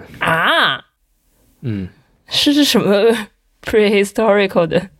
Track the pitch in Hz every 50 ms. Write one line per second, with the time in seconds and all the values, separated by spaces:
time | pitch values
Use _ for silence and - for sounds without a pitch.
0 | - - - - - 170 165 160 175 220 320 330 247 170 135 127 - _ _ _
1 | _ _ _ _ _ _ _ _ _ _ _ _ - 127 107 101 92 87 - _
2 | _ _ _ _ _ - - - - 294 285 294 285 - - 220 - 190 196 202
3 | 196 233 226 220 208 - _ _ _ _ _ _ - - - 214 208 202 220 202
4 | 202 202 - - 220 226 196 208 202 190 - 185 170 160 - 175 190 - _ _